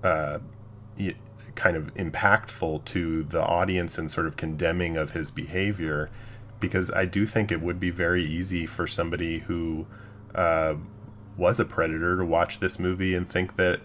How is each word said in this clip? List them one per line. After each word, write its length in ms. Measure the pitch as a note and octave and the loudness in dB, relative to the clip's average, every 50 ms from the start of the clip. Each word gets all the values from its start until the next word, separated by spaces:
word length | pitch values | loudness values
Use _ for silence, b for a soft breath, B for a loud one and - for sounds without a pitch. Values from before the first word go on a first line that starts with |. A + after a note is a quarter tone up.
| - | 4
uh, 340 | F#2+ E2+ D#2 D2+ D2 D2 D2+ - - - - - - - - - - - - | 4 2 4 2 -2 -2 -4 -8 -10 -16 -16 -18 -18 -18 -18 -18 -18 -6 -4
y-, 160 | G2 F#2 - - - - - - - - - | -2 -2 -2 -6 -12 -18 -18 -18 -18 -14 -8
kind 200 | - - F#2 F2 | 2 2 4 4
of 160 | D#2+ D2+ D2+ - | 4 -4 -6 -6
impactful 880 | - E2+ E2 D2 - - G2+ G2+ A2 - - - - - D#2+ D#2 D2+ - | -4 -4 -4 -2 2 6 6 6 6 4 -2 -6 -4 -2 -2 -2 -2 -6
to 380 | - - F#2+ E2+ E2 D#2+ D#2+ D#2 | -2 -2 0 0 2 0 0 -2
the 180 | D2 D#2+ E2 | 0 0 2
audience 560 | D#2 D#2 E2+ F2 F#2 F#2 F#2 F2+ F2 E2+ - - | 4 4 4 4 4 4 4 2 2 0 -2 -4
and 140 | D#2+ D#2 | -4 -4
sort 160 | - - E2 D#2+ | -2 0 -2 -2
of 80 | D2+ - | -2 -4
condemning 600 | - D#2+ D#2 D2 D#2+ E2 E2 F2+ F2+ E2+ E2 D#2+ | -4 -4 -2 2 2 2 2 2 0 0 0 0
of 140 | D#2 D2 | -2 -2
his 200 | - E2+ D#2+ D2 | -2 -4 -6 -4
behavior, 800 | - - B1 C#2+ D#2+ F#2 G2 G2+ G#2 F#2 E2 D#2+ D2+ D2 D2+ - B B B B B B B B B - | -6 -8 -8 -4 -2 0 0 0 0 -2 -2 -2 -2 -2 -4 -4 B B B B B B B B B -4
because 320 | - F#2 - F#2+ F2+ E2+ | -4 0 2 0 0 2
I 140 | - F#2+ F#2+ | 2 0 0
do 200 | F2+ F2+ G2+ G#2 | 2 2 0 0
think 260 | G#2+ - A2 G#2 G2+ | 2 2 0 2 2
it 100 | F2+ D#2+ | 0 0
would 180 | D#2+ F2 E2+ F2+ | 0 -2 -2 0
be 100 | F2+ F2+ | -2 -2
very 340 | E2 E2+ F2 E2+ F2+ F2+ E2+ | 0 2 2 4 4 4 2
easy 420 | D2+ D#2 E2+ F2+ F#2 F#2 F2 E2 D#2 | 2 0 -2 -2 -2 -2 -2 -2 -4
for 180 | - - F2 | -4 -4 -4
somebody 540 | D#2+ - - F2 E2+ E2+ E2 F2 E2 E2 D#2+ | -2 0 -2 -2 -2 0 -2 -2 -2 -2 -4
who, 480 | D2 - F2 E2+ E2 D#2+ D#2+ D#2+ E2 - B B B B B B B B - | -4 -4 -2 -2 0 -2 -2 -4 -6 -8 B B B B B B B B 0
uh, 400 | - F2+ E2+ E2 D#2+ D#2+ D#2+ D#2 D2+ E2+ - - - - - - - - - - - | 2 4 4 4 4 4 2 0 -2 -6 -12 -14 -16 -16 -16 -16 -16 -18 -14 -6 4
was 220 | F2+ F2 B2 B2 | 4 4 6 4
a 60 | G#2 | 2
predator 520 | - - - E2+ D#2+ D#2+ D#2+ E2 F2 F2+ F#2 | 0 2 0 2 2 2 0 2 2 4 2
to 80 | F2+ | 4
watch 340 | E2+ E2 E2 F2 - - - | 4 4 4 4 2 0 -2
this 180 | - F#2 - - | 0 -2 0 2
movie 380 | F#2 F2+ F#2 F#2 G2 F#2 F#2 | 0 0 2 2 2 2 2
and 120 | F2+ F2+ - | 2 0 0
think 280 | - F2+ F#2 F2+ - | 0 0 0 0 2
that 240 | - F#2 F2+ F2 - | 2 4 4 4 2